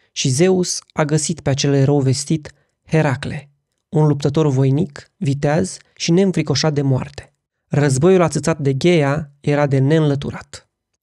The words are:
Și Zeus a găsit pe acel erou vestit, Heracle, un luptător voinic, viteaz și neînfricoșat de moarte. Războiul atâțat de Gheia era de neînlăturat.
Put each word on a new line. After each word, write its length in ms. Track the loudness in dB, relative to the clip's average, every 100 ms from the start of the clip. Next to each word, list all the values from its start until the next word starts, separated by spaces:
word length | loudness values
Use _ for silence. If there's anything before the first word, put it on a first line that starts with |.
| _
Și 160 | -6 -2
Zeus 500 | 2 2 2 -2 -6 _
a 120 | -4
găsit 360 | -2 0 -2 -6
pe 100 | -4
acel 240 | -2 0
erou 260 | 2 2 2
vestit, 520 | 2 -2 -2 -6 -6 _ _ _ _
Heracle, 640 | 0 0 -2 -6 -10 -14 _ _ _ _
un 180 | 0 2
luptător 420 | 2 0 0 0
voinic, 640 | 2 2 0 -2 -8 -20 _
viteaz 600 | -4 -2 0 -2 -2 -8 _
și 180 | _ 0
neînfricoșat 600 | 2 2 0 -2 0 0
de 100 | 0
moarte. 420 | 0 -2 -4 -14 -20 _ _ _ _
Războiul 560 | 0 2 2 4 4
atâțat 360 | 2 0 -2 -2
de 140 | -2
Gheia 580 | 0 2 2 2 -2 -6 _
era 260 | -4 0 0
de 120 | 2
neînlăturat. 920 | 2 2 2 0 -4 -12 -16 -20 _ _ _ _